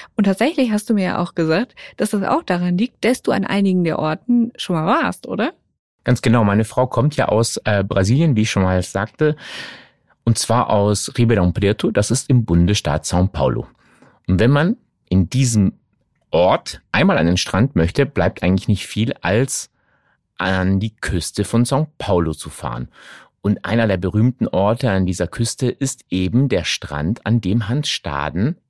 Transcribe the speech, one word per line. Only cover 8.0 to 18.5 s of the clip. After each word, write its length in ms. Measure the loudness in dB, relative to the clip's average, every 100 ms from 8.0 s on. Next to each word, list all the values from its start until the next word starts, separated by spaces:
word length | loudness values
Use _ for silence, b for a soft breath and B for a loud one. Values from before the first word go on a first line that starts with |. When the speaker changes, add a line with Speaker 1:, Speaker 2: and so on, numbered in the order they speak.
| 2 2 2 2
Speaker 2:
wie 60 |
ich 80 | 0
schon 100 | 2
mal 180 | 2 2
sagte, 500 | -2 -4 -4 0 0 -2 B B B B B B B B
und 160 | -2 0
zwar 320 | 0 0 2
aus 400 | 2 2 0 -2 0
Ribeirão 360 | 2 4 2
Preto. 380 | 2 0 2 0
Das 220 | 0 0
ist 180 | -2 2
im 140 | 2
Bundesstaat 600 | 4 4 4 2 -2 -4
São 220 | -2 0 0
Paulo. 400 | 0 0 -2 -6 _ b b b b -2
Und 100 | 2
wenn 140 | 4
man 240 | 4 2 -2 _ _ -2
in 200 | 0 2
diesem 440 | 0 0 2 2 0 _ _ _ _ _
Ort 500 | 2 4 2 -2 -18 _
einmal 260 | 0 2 2
an 80 | 2
den 100 | 0
Strand 380 | 0 0 2
möchte, 320 | 2 0 2 0
bleibt 380 | 0 -2 0
eigentlich 240 | 0